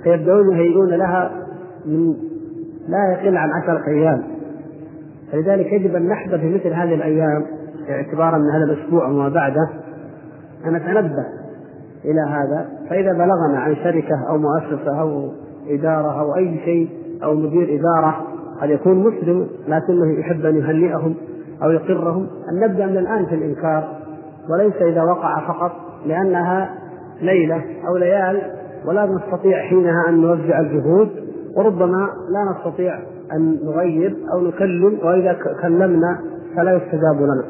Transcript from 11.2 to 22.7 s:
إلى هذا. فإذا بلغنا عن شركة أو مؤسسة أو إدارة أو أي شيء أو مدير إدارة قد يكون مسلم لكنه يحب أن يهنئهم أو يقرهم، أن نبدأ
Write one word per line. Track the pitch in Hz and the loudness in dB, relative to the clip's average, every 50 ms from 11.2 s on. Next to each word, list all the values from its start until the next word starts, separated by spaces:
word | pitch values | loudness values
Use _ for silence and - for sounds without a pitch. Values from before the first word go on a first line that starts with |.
| 123 - - - - - - - - - - - - - - - - | -6 -6 -10 -14 -16 -16 -18 -18 -18 -20 -20 -20 -20 -20 -20 -10 -4
إلى | 151 151 156 | 0 0 2
هذا. | 151 147 151 147 143 135 147 160 - - - - - - | 2 0 0 -2 0 0 -2 -4 -4 -6 -10 -14 -8 -4
فإذا | 170 190 190 190 185 | -2 0 2 2 2
بلغنا | 165 175 180 196 170 165 143 139 139 | 2 4 4 4 2 2 2 0 0
عن | 123 156 151 | 0 0 -2
شركة | 143 - 175 165 160 151 - 156 139 127 - | 0 0 0 0 0 0 0 -2 -2 -2 -2
أو | 160 151 | -2 0
مؤسسة | 156 147 151 160 151 147 151 139 - 147 139 151 | 0 2 0 0 -2 -4 -6 -4 -4 -4 -2 -2
أو | 160 156 147 143 139 135 - - - - - - - - | -2 -2 -2 -4 -6 -8 -10 -12 -16 -18 -18 -18 -6 -4
إدارة | 147 143 151 160 160 156 147 151 139 139 | -4 -2 0 0 0 0 0 -2 -2 -2
أو | 151 147 143 | -2 -2 0
أي | 180 185 180 165 156 - | 0 0 0 -2 -4 -2
شيء | 170 170 170 165 160 - - - - - - - | 0 0 0 0 -2 -4 -12 -12 -12 -10 -4 -2
أو | 151 151 | 0 0
مدير | 151 156 151 151 175 175 151 147 143 | 2 0 2 2 2 2 2 0 0
إدارة | 156 170 170 160 160 156 156 - - - - - - - - - | 2 2 4 4 4 2 0 0 -6 -10 -10 -12 -12 -14 -10 -6
قد | - 147 | -2 0
يكون | 151 143 - 185 190 | 0 2 4 4 4
مسلم | 185 196 226 214 - 165 165 175 180 - - - - - 143 | 6 4 2 2 2 0 0 0 0 0 -2 -6 -10 -4 -2
لكنه | 156 160 156 - 180 175 170 156 156 - | -2 -2 0 2 2 2 4 2 2 0
يحب | 160 160 170 156 - | 0 -2 -4 0 2
أن | 156 160 | 2 2
يهنئهم | 156 135 147 156 160 175 180 180 156 147 160 165 - - - - - - - - - - | 2 2 2 2 2 2 2 0 0 -2 -2 -4 -4 -8 -12 -14 -14 -14 -16 -10 -2 0
أو | 156 | 2
يقرهم، | 165 156 - - 190 160 160 170 165 185 190 - - - - - | 2 2 2 0 -2 0 0 -2 -2 -2 -4 -6 -10 -12 -8 -6
أن | 170 180 | -2 0
نبدأ | 220 220 | 0 0